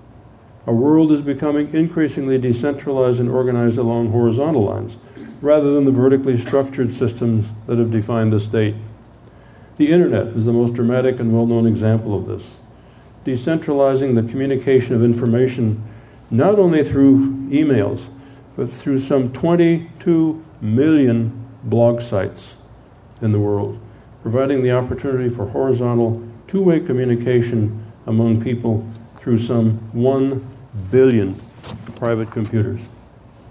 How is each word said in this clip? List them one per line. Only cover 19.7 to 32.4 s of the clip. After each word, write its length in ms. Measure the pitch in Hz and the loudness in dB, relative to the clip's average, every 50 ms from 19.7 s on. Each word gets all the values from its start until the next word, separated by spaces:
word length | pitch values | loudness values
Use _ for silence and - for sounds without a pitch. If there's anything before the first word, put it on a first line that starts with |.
| 170 165 165 - - - - 175 170 160 160 160 156 160 - - - - | 2 0 -4 -8 -16 -6 -2 0 2 2 2 0 -2 -6 -10 -18 -14 -8
million 880 | 113 107 110 123 143 160 160 147 135 120 117 117 113 110 - - - - - - - | -4 -2 0 2 4 4 4 4 4 4 2 0 0 -4 -6 -10 -14 -18 -20 -14 -6
blog 360 | 113 123 120 117 120 120 - | -2 2 2 4 2 2 0
sites 540 | - - 110 98 92 - - - - - - - - - - - - - - - - - - - | -4 -4 -4 -4 -4 -4 -8 -12 -20 -20 -20 -20 -20 -20 -20 -20 -20 -20 -20 -20 -20 -20 -12 -6
in 120 | 117 110 104 | -4 -2 0
the 80 | 104 | 0
world, 400 | 104 104 104 101 101 104 - - - - - - - - - - - | 0 0 -2 -2 -4 -6 -8 -12 -16 -20 -20 -20 -20 -20 -20 -12 -8
providing 400 | 117 110 131 135 135 143 131 123 | -4 -2 0 0 0 0 0 0
the 80 | 123 | 0
opportunity 580 | 123 127 123 123 123 117 - 139 131 127 127 123 | 0 0 -2 -4 -6 -6 -4 -4 -4 -2 -2 -4
for 180 | 120 120 - | -4 -4 -6
horizontal 760 | - - 139 135 131 123 117 123 120 120 117 117 110 113 113 - - - - - | -6 -4 -2 0 0 0 0 0 0 0 0 0 0 -2 -4 -8 -14 -18 -20 -12
two-way 320 | - - 190 190 180 165 156 | -6 -2 0 2 2 2 2
communication 1080 | - - 127 123 127 123 120 117 120 131 123 120 117 - 123 113 107 104 - - - - - - - | 0 -2 -2 -2 0 0 0 0 0 0 0 0 0 0 -2 -2 -2 -2 -4 -8 -12 -16 -20 -14 -8
among 340 | 120 113 110 117 117 113 110 | -2 0 0 2 2 0 0
people 460 | - 131 120 - - 117 110 107 - - - - - - - - | 0 -2 -4 -4 -2 -2 -2 -2 -4 -8 -14 -18 -20 -20 -20 -10
through 200 | - 131 120 107 | -2 0 0 0
some 400 | 113 - 127 117 113 110 107 110 - - - | 0 0 0 0 2 2 0 -2 -6 -8 -4
one 540 | 120 120 131 139 135 135 135 139 - - - - - - - - 104 92 92 | -2 0 0 2 2 0 -2 -2 -4 -8 -12 -16 -20 -20 -14 -12 -12 -6 0
billion 500 | 110 127 131 135 120 110 98 95 95 - - - - - - - - - - - - | 2 4 4 6 4 2 0 -2 -4 -8 -14 -20 -20 -20 -18 -18 -18 -16 -16 -18 -12
private 340 | - 123 117 117 110 113 110 | -6 -4 -2 -2 -2 -4 -6
computers. 520 | - 117 | -6 -6